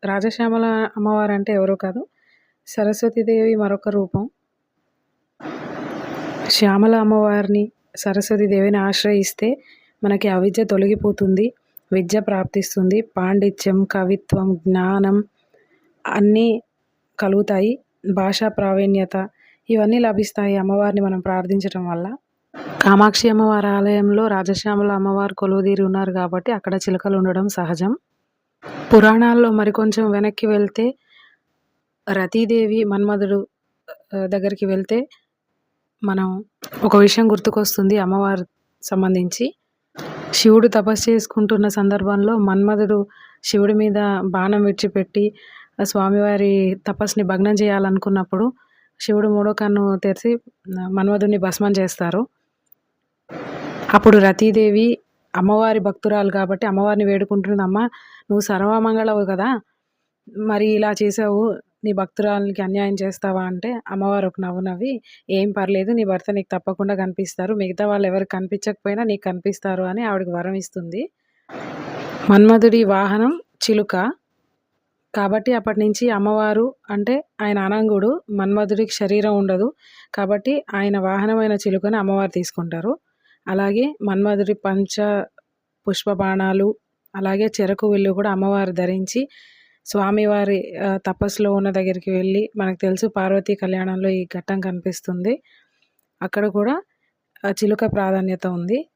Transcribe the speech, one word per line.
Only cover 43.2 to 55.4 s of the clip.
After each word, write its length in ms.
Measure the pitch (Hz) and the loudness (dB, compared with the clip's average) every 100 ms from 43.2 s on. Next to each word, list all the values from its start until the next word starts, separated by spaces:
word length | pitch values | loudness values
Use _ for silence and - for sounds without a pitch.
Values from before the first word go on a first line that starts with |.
| - _ | -20 _
శివుడి 300 | - 208 202 | -4 0 2
మీద 460 | 214 214 202 208 196 | 2 2 2 0 0
బాణం 400 | 185 185 190 208 | -2 0 0 2
విడిచిపెట్టి, 680 | 202 196 208 196 185 - 208 208 - - - - | 2 0 -2 -2 -2 0 -2 -2 -20 -20 -20 -6
ఆ, 20 | |
స్వామివారి 1000 | 202 208 190 202 208 202 202 196 190 190 - | -4 0 2 2 2 2 2 2 0 -2 -6
తపస్సుని 380 | 196 208 208 | -4 -4 -2
భగ్నం 300 | 190 185 202 208 | -2 0 2 2
చేయాలనుకున్నప్పుడు 880 | 208 196 196 190 202 196 185 190 233 254 _ _ _ _ | 2 0 0 0 0 -2 -2 -2 -2 -4 _ _ _ _
శివుడు 280 | - 208 214 | -2 0 2
మూడో 240 | 208 208 | 2 0
కన్ను 460 | 208 214 202 202 196 | -2 0 0 2 0
తెరిచి, 400 | 202 190 233 240 - _ - 185 | -2 -2 -2 -2 -6 _ -12 -10
ఆ, 80 | 185 | -4
మన్మధుడిని 500 | 190 196 208 202 208 | 0 0 2 2 2
భస్మం 340 | 185 - 202 196 | 0 0 0 2
చేస్తారు. 480 | 185 - 175 175 254 _ _ _ _ _ _ _ _ _ _ - - - - - - | 0 -2 -4 -2 -4 _ _ _ _ _ _ _ _ _ _ -16 -14 -14 -14 -12 2
అప్పుడు 240 | 208 226 214 | 4 8 8
రతీదేవి 800 | 196 190 220 214 214 208 233 240 _ _ _ | 6 4 4 4 4 4 2 0 _ _ _
అమ్మవారి 420 | - | -2